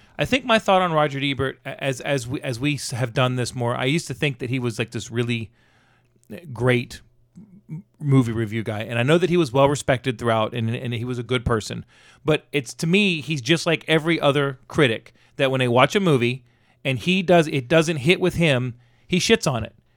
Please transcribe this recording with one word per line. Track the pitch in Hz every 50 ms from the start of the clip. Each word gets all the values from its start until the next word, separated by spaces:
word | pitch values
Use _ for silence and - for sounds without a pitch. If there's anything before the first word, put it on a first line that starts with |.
| _ _ _ -
I | 147
think | - 247 254 247
my | 254 226 220
thought | - - 196 185 185
on | 175 160
Roger | 156 151 151 135 139
Ebert, | 135 143 139 123 135 131 131 - _
a-, | 135 131 - -
as, | 139 135 117 -
as | - 143 139 117 120
we, | 131 151 -
as | 143 123 110
we | 127 147 147
s-, | 131 - -
have | - 110 127 123 110
done | - 127 127 127
this | 123 127 131 -
more, | 131 120 117 123
I | 127 127
used | 131 147 170 - -
to | 135
think | - - 147 135 -
that | 131 117
he | 123 131
was, | 120 120 113 -
like, | 117 107
this | - 120 - -
really | 117 117 123 117 120 117 113 - _ _ _ _ _ _ _ _ _ _ _ _ _ _ _ - - - - 160 127
great | 117 120 127 123 120 120 - - - - _ _ _ _ _ _ - - - - - _ -
m-, | 156 160 - _ _ _
movie | 151 143 135 135 127 113 113
review | 113 117 104 104 113 107
guy, | 117 107 104 113
and | 107 123 117
I | 120
know | 131 156 175
that | 170 175
he | 170
was | 180 165 127 110
well | 139 135 139
respected | 147 135 - - 139 120 - 135 127 107
throughout, | 120 117 113 113 110 110 -
and, | 127 113 113
and | 117 123 - 123 120
he | 113 117
was | 123 127 120
a | 120
good | 120 127 123 117
person. | - 120 110 101 - 113 113 107 - _ _ _ _ _ _ _
But | - 151 147 - _ -
it's, | 151 131 - -
to | - -
me, | 165 175 202 208 196 175 156
he's | 131 127 160 143
just | 113 117 165 160 -
like | 175 160 156 - -
every | 160 160 147 165 165 156
other | 151 147 135 147 139 139 135 - _ -
critic, | - - 151 123 110 104 - - _ _ _ _ _
that | - 143 135
when | 131 131
they | 127 123
watch | 120 127 127 143 -
a | 214
movie | 196 175 147 127 120 120 123 131 - _ _ _ _ _ _ _ -
and | 143 131 120
he | - 175 185 190 190
does, | 160 180 170 160 151
it | 160 143 120 120
doesn't | 165 160 165 151 170 147
hit | 117 151 185 185
with | 180 180 -
him, | 165 170 160 139 123 123 127 117 - _ _ _ _ _
he | - - 180
shits | - - 226 220 - 165
on | 131 113 110
it. | 113 - _ _ _ _